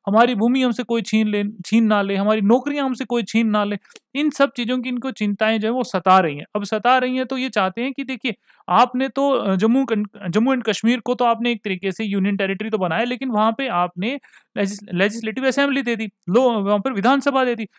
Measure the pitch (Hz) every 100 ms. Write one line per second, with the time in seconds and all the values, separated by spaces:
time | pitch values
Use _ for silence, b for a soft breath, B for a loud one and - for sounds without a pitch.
0 | - 214 247 220 233 262 254 240 233 233
1 | - 220 214 208 208 - - 226 220 208
2 | 196 196 202 220 202 247 262 285 269 254
3 | 240 240 196 220 226 208 208 208 B B
4 | _ 269 302 - 269 - 233 254 247 247
5 | 262 - 208 202 220 220 214 254 240 185
6 | 185 190 170 143 - 208 202 214 240 262
7 | 254 254 254 262 254 214 190 202 262 269
8 | 262 254 262 - b b - 185 247 247
9 | 269 - 277 247 208 190 220 254 262 214
10 | 208 - 185 202 247 247 226 202 220 247
11 | 240 247 240 220 240 233 208 185 196 185
12 | 214 196 196 202 190 190 214 208 180 170
13 | 240 247 262 214 220 220 269 175 175 175
14 | 208 277 b b b 214 202 202 202 175
15 | 208 226 226 196 262 262 285 269 240 226
16 | 220 _ - 214 262 226 196 208 262 214
17 | 214 277 285 262 254 233 214